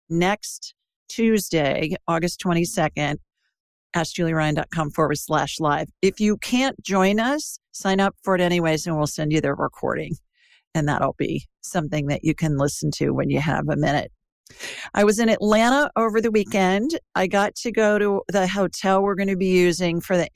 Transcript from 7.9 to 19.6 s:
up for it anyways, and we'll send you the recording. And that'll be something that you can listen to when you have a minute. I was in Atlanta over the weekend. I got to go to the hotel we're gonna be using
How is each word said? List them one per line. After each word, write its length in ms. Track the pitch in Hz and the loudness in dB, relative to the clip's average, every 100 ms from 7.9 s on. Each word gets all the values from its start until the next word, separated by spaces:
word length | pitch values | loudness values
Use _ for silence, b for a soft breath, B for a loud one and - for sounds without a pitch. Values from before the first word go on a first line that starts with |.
| 190 | 2
up 160 | 196 - | 0 -2
for 100 | - | -2
it 60 | 185 | 2
anyways, 480 | 175 175 165 156 175 | 2 2 0 0 -2
and 80 | 156 | -2
we'll 100 | 151 | -2
send 260 | - 151 | -2 0
you 80 | 156 | 0
the 140 | 143 | 0
recording. 640 | - 143 - - - 156 170 _ b b b b | -2 -4 -4 -4 -4 -6 -10 _ b b b b
And 140 | 160 147 | -2 0
that'll 260 | 139 139 - | 0 -2 -2
be 300 | - 147 - _ | -4 -4 -8 _
something 460 | - 185 151 156 143 | -6 -4 -2 -4 -2
that 160 | 143 | -2
you 100 | 156 | -2
can 240 | 156 160 139 | 0 0 0
listen 320 | 139 - 151 - | 0 -2 -4 -2
to 140 | 143 | -2
when 200 | 135 143 | 0 0
you 80 | 139 | -2
have 300 | 151 151 147 | -2 -2 -2
a 80 | 143 | -2
minute. 340 | 143 143 - _ _ _ _ B B B B | 0 -2 -4 _ _ _ _ B B B B
I 100 | - | 2
was 160 | 208 214 | 2 4
in 80 | 226 | 2
Atlanta 640 | 214 208 214 233 269 294 | 2 4 4 4 4 2
over 260 | - 226 220 | 0 0 0
the 120 | 226 | 2
weekend. 640 | 214 202 202 185 196 262 330 _ | 0 0 2 2 2 -2 -4 _
I 140 | - 190 | -2 0
got 260 | 196 202 | 2 0
to 160 | - 247 | -2 -4
go 300 | 220 214 208 | 0 2 2
to 220 | 208 196 - | 2 -2 -2
the 220 | 202 185 | 0 0
hotel 520 | 202 185 - 196 190 | 0 -2 0 2 2
we're 140 | 196 | 2
gonna 220 | 196 196 190 | 0 -2 0
be 100 | 190 | 2
using 540 | 180 | 4